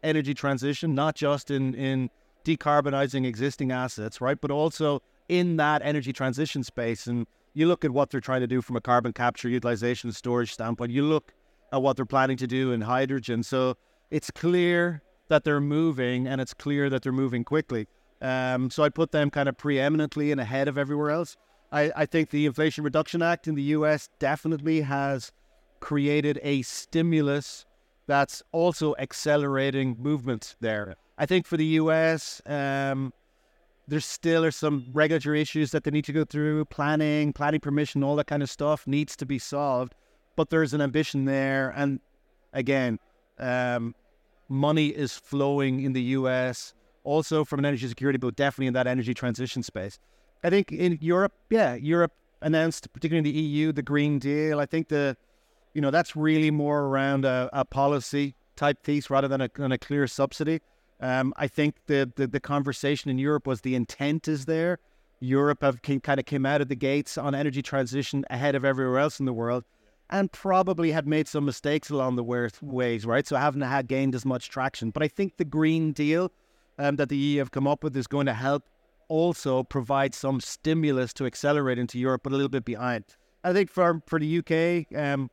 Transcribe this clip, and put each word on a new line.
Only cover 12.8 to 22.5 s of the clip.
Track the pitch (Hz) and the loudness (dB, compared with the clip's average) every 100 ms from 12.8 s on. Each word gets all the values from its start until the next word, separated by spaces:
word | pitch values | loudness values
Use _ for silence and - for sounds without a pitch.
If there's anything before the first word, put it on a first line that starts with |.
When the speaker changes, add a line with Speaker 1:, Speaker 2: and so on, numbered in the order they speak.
| 110 127 135 139 117 117 | 0 0 0 -2 -2 -4
Speaker 1:
So | 117 131 127 127 _ _ _ | -2 0 0 -2 _ _ _
it's | 156 - | -6 -6
clear | - 165 180 175 175 175 160 - _ - | -4 0 2 2 2 0 -4 -12 _ 0
that | 151 | 2
they're | 151 147 | 4 2
moving, | 143 147 165 135 123 123 127 | 2 2 0 0 -2 -2 -2
and | 135 | -4
it's | 131 - | -6 -8
clear | - 143 139 | -4 0 0
that | 131 | 0
they're | 135 | -2
moving | 131 135 120 | -2 0 -2
quickly. | 117 151 151 120 104 _ _ _ | -2 -2 -2 -4 -6 _ _ _
Um, | 131 131 127 127 127 | -4 -2 0 0 -2
so | 139 | 2
I | 151 | 2
put | 147 165 | 2 0
them | 156 143 | 2 0
kind | 143 139 | 2 0
of | 127 | -2
preeminently | 147 139 139 156 151 - 147 | 0 2 2 2 0 -2 0
and | 143 | 0
ahead | 113 135 139 | -2 -2 0
of | 139 | 0
everywhere | 139 147 147 | -2 -2 0
else. | 151 170 - _ _ _ | -2 -4 -10 _ _ _
I, | 147 147 151 | 0 0 0
I | 151 | 0
think | 165 156 | 2 2
the | 147 | 2
Inflation | 151 | 2